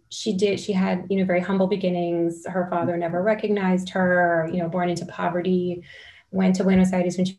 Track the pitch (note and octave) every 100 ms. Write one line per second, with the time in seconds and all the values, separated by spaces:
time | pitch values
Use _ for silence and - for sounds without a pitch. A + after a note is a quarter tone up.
0 | _ - A3 F#3+ G3+ F#3+ - F#3 F#3+ F#3
1 | - F#3+ F#3 F3+ F3+ G3 F#3 G3+ F#3 F3+
2 | F3 E3+ E3+ E3 - F#3 F3 F3 E3+ F3
3 | E3+ F3 G3+ G#3+ G#3 G3+ F#3+ F#3 F#3 F#3+
4 | F3+ F3+ F3 E3+ D#3+ F#3 E3+ F3+ F3 E3
5 | F3 - F3+ F3 F3+ F3+ F3+ F3 - -
6 | - - _ F#3+ F#3 F#3 F#3+ F#3+ F#3 F#3
7 | F3+ F3+ F#3